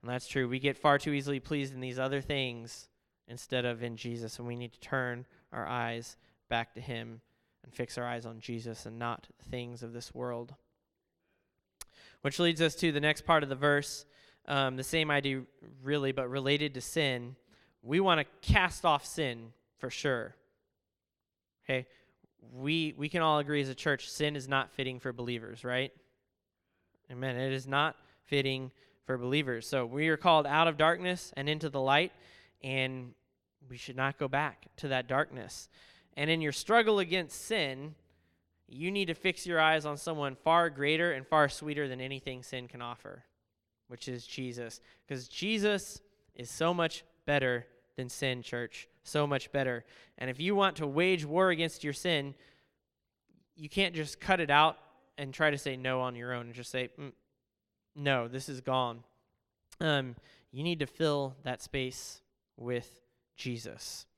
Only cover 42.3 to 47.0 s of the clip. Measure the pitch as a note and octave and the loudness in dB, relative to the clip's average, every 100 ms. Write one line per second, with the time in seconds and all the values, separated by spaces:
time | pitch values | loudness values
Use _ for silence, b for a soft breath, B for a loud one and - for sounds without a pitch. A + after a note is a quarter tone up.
42.3 | B2+ B2 C3 B2 B2+ A#2+ A#2+ - - _ | -10 -8 -10 -10 -12 -10 -10 -14 -18 _
43.3 | _ _ _ _ _ _ B2 - B2 - | _ _ _ _ _ _ -12 -8 -8 -10
44.3 | - C3 A#2+ A#2 - b b b C3+ B2 | -8 -8 -8 -10 -12 b b b -10 -8
45.3 | - F#3+ A3 G#3 G3+ - - _ _ _ | -6 0 2 2 0 -4 -16 _ _ _
46.3 | - B2 - E3 F3 E3 - | -16 -12 0 2 4 0 -2